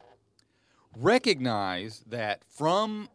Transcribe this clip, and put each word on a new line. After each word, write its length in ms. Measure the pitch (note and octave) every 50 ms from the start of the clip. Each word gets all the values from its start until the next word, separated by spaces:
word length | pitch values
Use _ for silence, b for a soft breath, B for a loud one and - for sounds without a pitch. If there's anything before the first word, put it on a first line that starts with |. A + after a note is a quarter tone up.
| - - - _ _ _ _ b b b b b b b b b b b -
Recognize 1040 | A2+ A#2+ E3+ A3+ B3+ B3+ B3 F#3+ C#3+ B2+ B2+ A2+ G#2 G2+ F#2+ F#2 F2+ G2 A2 G#2+ - - G#2+
that 340 | A2 A#2+ A2 G#2 G2+ - _
from 640 | _ - - D3 D#3 F3 G3 G#3+ A3 G#3+ G#3+ G#3 - _